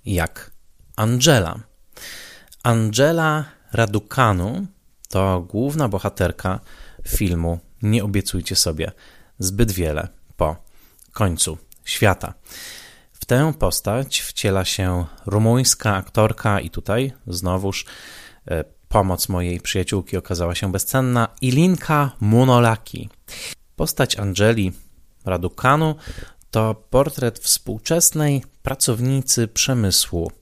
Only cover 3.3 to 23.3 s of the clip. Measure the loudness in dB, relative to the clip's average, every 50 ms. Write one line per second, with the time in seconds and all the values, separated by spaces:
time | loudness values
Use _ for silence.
3.3 | 2 0 -2 -6 -14 _ _ _ 0 0 0 2 0 -4 -4 _ 0 2 4 4
4.3 | 4 2 0 -2 -2 -4 -6 -8 _ _ _ _ _ _ -18 _ 0 0 2 2
5.3 | 2 0 -2 -4 -4 -2 -2 -2 0 0 0 0 0 -2 -4 -4 -2 0 0 0
6.3 | 0 -2 -4 -4 -4 -4 -8 -16 -20 -20 -20 -20 -16 -12 -6 -4 -2 0 0 0
7.3 | 0 0 0 -2 -2 -4 -8 -18 -12 -4 0 0 2 2 0 0 -2 -2 -2 -2
8.3 | -6 -6 -6 -2 -2 0 0 0 -2 -4 -6 -6 -8 _ -20 -20 -20 -20 -20 _
9.3 | _ -6 -6 -4 2 2 2 2 2 -2 -2 -2 -2 -4 -6 -8 -14 -20 -20 -20
10.3 | -4 -2 -2 -2 -2 -6 -14 -20 _ -20 -20 _ _ -20 -20 _ _ 0 0 0
11.3 | 2 0 -2 -4 -4 -10 -14 _ -20 _ _ -8 -2 2 4 2 2 2 -4 -12
12.3 | -12 -16 _ -20 -20 -18 -18 -18 -18 -20 -20 -20 -20 -20 _ _ _ -18 -2 0
13.3 | 2 2 2 0 0 0 -2 0 0 -2 -4 -4 -4 -4 -4 -4 -6 -6 -6 -6
14.3 | -8 -4 -2 0 0 0 0 -2 -4 -2 -2 -2 0 -2 -4 -6 -10 -14 -8 -2
15.3 | 0 2 4 4 4 4 2 2 0 0 0 -2 0 -2 -4 -2 _ 2 2 2
16.3 | 2 0 0 0 0 0 -2 -4 -8 -8 -4 -2 -2 0 -2 -4 -6 _ _ -10
17.3 | -8 -4 -2 -2 -2 0 -2 -4 -6 -6 -10 -12 -18 -20 -20 -20 -20 -20 -20 -20
18.3 | -20 _ _ -6 -4 -4 -6 -8 _ _ _ _ 0 2 2 2 0 -2 -2 -2
19.3 | -2 -2 -2 -2 -4 -6 -6 -4 -2 -2 -2 0 -2 -4 -4 -4 -6 -6 -4 -4
20.3 | -4 -2 -2 -2 -2 -2 -4 -2 -2 -2 -4 0 0 0 0 2 2 0 0 -2
21.3 | -4 -4 -2 2 4 4 4 4 4 0 0 0 0 2 2 0 -2 -2 2 4
22.3 | 6 6 6 6 6 6 6 4 2 0 -6 -14 -14 -14 -14 -16 _ _ _ -20